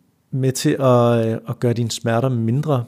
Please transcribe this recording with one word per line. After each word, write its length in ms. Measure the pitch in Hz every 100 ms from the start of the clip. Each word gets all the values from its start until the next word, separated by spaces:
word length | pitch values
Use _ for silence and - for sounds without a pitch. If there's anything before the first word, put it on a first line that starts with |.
| _ _ _
med 200 | 131 131
til 180 | 131 151 147
at, 480 | 131 123 120 117 113
øh, 100 | 113 -
at 100 | 123
gøre 140 | 120
dine 180 | 120 113
smerter 380 | - 120 113 131
mindre, 560 | 120 113 131 156 127